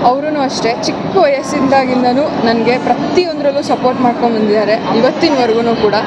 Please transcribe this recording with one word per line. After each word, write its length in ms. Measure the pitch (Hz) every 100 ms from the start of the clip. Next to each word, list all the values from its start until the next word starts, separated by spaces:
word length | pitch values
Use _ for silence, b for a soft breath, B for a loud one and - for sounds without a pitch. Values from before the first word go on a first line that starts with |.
ಅವರೂ 380 | 240 262 294 302
ಅಷ್ಟೇ 340 | 269 - 233 247
ಚಿಕ್ಕ 340 | - - - 381
ವಯಸ್ಸಿಂದಾಗಿಂದನೂ 1040 | 311 277 285 302 269 269 262 254 247 254
ನನಗೆ 560 | 294 - 226 233 226 240
ಪ್ರತಿಯೊಂದರಲ್ಲೂ 840 | - 240 302 349 349 302 285 277
ಸಪೋರ್ಟ್ 400 | 294 220 247 254
ಮಾಡ್ಕೊಂಡು 380 | 247 233 240 113
ಬಂದಿದ್ದಾರೆ 580 | 214 214 208 - - -
ಇವತ್ತಿನವರೆಗೂ 840 | 262 302 320 277 240 220 233 226
ಕೂಡ. 120 | 214 202